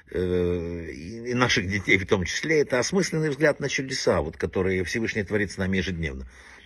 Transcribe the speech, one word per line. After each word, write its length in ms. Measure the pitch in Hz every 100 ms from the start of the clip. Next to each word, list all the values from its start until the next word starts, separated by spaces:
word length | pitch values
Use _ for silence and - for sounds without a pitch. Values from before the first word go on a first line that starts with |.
| -
э, 800 | - 90 90 87 87 85 85 82
и, 380 | 65 85 117 120
и 40 |
наших 360 | 123 123 - 95
детей 280 | 101 - 98
в 80 | 95
том 200 | 101 85
числе, 340 | - 151 156
это 180 | 135 127
осмысленный 520 | 117 190 165 160 156
взгляд 320 | 135 151 -
на 80 | 139
чудеса, 500 | - 135 135 - 101
вот, 160 | 76 -
которые 480 | 92 101 92 92
Всевышний 400 | 87 120 113 110
творит 280 | 95 104 101
с 60 | -
нами 200 | 95 95
ежедневно. 500 | 90 85 80 65 64 - - -